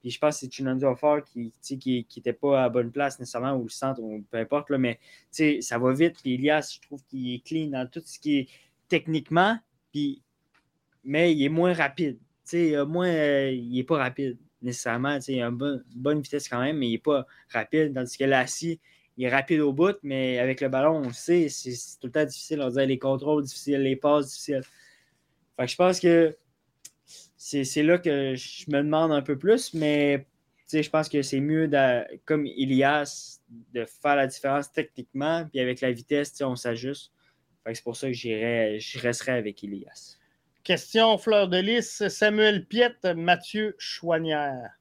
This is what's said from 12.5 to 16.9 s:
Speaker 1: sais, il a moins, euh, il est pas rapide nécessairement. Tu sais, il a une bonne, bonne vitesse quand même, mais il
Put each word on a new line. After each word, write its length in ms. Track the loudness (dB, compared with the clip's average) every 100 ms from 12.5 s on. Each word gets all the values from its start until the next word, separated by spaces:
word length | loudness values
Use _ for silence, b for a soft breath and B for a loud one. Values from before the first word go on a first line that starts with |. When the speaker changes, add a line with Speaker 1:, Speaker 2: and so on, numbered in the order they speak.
| 0
Speaker 1:
sais, 120 | 2
il 80 | 2
a 100 | 0
moins, 220 | 0 2
euh, 420 | 2 2 2 2
il 260 | -2 -4 -4
est 60 |
pas 140 | 0 0
rapide 400 | 0 -2 -6 -6 _ _
nécessairement. 540 | -8 -6 -4 -2 0 -2
Tu 60 |
sais, 80 | -2
il 80 | -2
a 60 | -2
une 80 | -2
bonne, 280 | -4 -4 -10
bonne 280 | -6 -2 -2
vitesse 260 | -2 -6 -4
quand 120 | -2
même, 160 | -2 0
mais 100 |
il 60 | -2